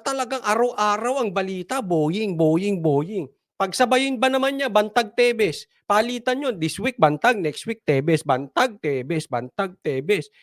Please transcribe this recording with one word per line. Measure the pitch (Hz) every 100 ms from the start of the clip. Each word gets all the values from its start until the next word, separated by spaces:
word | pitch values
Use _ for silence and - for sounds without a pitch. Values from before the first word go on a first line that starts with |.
talagang | 247 269 247 262
araw-araw | 214 220 247 226 208 208 233 269
ang | 233
balita, | 185 190 190 180 269
Boying, | 202 170 151 185 220
Boying, | 170 160 160 202 196
Boying. | 160 139 160 214 147 _ _
Pagsabayin | - 196 180 247 254 269 262
ba | 262
naman | 262 269 277
niya, | 269
Bantag, | 208 214 226 220
Tebes. | - 240 226 202 147 - _ -
Palitan | 208 233 247 247 254
yun. | 285 196
This | 160 -
week, | 226
Bantag. | 254 156 147 233 233
Next | 160 - -
week, | 220
Tebes. | - 139 151 160
Bantag, | - 131 139 - 254 208
Tebes. | 156 135 127 165 -
Bantag, | 123 127 - 196 180
Tebes. | 160 135 147 202 - _